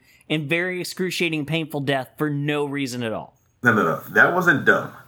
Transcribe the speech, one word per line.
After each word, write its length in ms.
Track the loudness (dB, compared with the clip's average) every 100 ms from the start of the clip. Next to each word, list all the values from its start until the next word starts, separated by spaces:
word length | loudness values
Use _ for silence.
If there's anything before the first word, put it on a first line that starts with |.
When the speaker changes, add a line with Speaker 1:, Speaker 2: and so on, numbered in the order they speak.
| _ _ -4
Speaker 1:
and 200 | -4 -2
very 320 | -2 -2 -4
excruciating, 680 | -6 -4 -4 -2 -2 -2 -2
painful 340 | -4 -4 -4
death 300 | -2 -2 -4 -4
for 140 | -4
no 340 | -2 -2 -2
reason 380 | -2 -4 -4 -4
at 100 | -4
all. 240 | -6 -8 _ _ _
Speaker 2:
No, 80 | 2
no, 100 | 4
no. 180 | 2 -2 0
That 220 | 4 4
wasn't 300 | 4 4 4
dumb. 280 | 4 2 0 -12